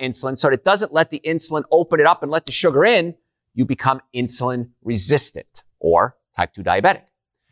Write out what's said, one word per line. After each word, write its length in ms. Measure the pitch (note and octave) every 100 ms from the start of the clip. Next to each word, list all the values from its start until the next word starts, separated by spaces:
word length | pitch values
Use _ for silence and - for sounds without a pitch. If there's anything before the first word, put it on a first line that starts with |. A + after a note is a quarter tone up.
insulin, 360 | C3 B2 C3 C3
so 120 | D3
it 160 | C3 -
doesn't 260 | G3 G#3
let 180 | D3+ E3
the 120 | D3+ D#3
insulin 380 | E3 - D#3 -
open 300 | D#3+ E3+ D#3+
it 40 | D3
up 160 | -
and 80 | C#3+
let 160 | D#3 -
the 60 |
sugar 320 | - F3+ C3+
in. 320 | G3 A#3 E3+ E3+ _ _ _
You 120 | A#2+ C3+
become 360 | C#3 C#3 C3 -
insulin 580 | B2 B2 - B2+ B2 A#2+ _
resistant 800 | A#2 A#2 G#2 D3 - - - - _ _
or 380 | E2 E2+ A2+ - _ -
type 180 | F2
two 80 | -
diabetic. 420 | F2+ F#2 E3 G3 _ _ _ _ _